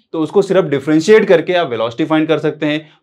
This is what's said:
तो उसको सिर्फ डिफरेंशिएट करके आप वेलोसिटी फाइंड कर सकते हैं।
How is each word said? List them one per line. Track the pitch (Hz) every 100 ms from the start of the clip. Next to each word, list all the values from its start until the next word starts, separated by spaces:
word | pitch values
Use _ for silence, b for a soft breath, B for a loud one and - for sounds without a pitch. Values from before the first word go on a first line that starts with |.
| _
तो | 165
उसको | 156 202
सिर्फ | - 170 151
डिफरेंशिएट | 143 156 156 160 220 208
करके | 175 156
आप | 180 160
वेलोसिटी | 117 113 117 156
फाइंड | 156 156
कर | 151
सकते | 151 151 156
हैं। | 151 156 b